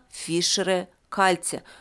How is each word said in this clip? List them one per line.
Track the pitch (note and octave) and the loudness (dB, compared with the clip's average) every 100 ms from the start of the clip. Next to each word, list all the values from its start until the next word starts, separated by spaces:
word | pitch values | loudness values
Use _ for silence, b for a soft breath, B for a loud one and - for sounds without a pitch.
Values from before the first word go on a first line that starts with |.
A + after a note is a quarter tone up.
| _ | _
Фишере | - - E3+ F3 - F#3 F#3 F#3 _ - | -14 -4 -2 0 0 0 0 -2 _ -10
Кальце. | - F#3+ F3 - - - b | 2 2 2 -2 -8 -12 b